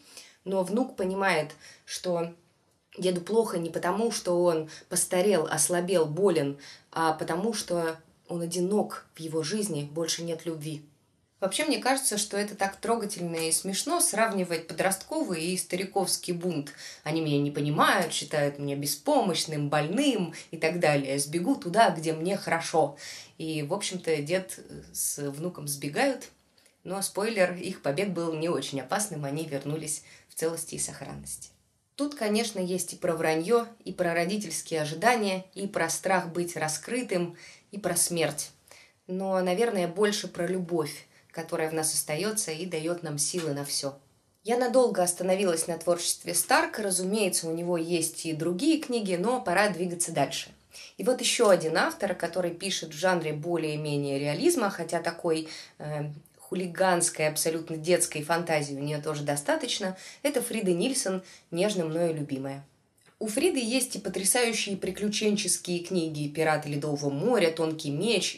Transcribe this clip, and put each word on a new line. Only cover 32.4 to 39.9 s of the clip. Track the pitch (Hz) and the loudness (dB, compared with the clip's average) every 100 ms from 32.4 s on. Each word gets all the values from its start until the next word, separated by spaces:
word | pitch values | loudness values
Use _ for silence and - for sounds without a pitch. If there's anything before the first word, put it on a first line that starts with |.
| - 190 | 0 -2
есть | 180 180 - | -2 -2 -4
и | - | -4
про | 175 | -2
вранье, | 160 165 160 170 233 220 - | 0 2 2 4 2 2 -10
и | - | -12
про | 185 175 | -2 0
родительские | 170 175 208 175 156 - 160 | 2 0 -2 -4 -6 -4 -2
ожидания, | 147 160 214 240 202 185 185 | -2 2 4 4 2 -2 -6
и | - 196 | -8 -4
про | - 165 | 0 0
страх | - 180 185 175 | 0 2 2 2
быть | 170 175 | -4 -4
раскрытым, | 156 151 - - 240 240 185 175 - - - _ | -2 -4 -4 -4 -4 -2 -2 -2 -6 -18 -20 _
и | 196 | -6
про | 185 175 | -2 0
смерть. | - 170 151 - - _ _ - - _ - | 0 2 0 0 -10 _ _ -20 -20 _ -8
Но, | 185 190 185 | -4 0 2
наверное, | 185 180 233 202 | 2 2 2 2
больше | 170 | 0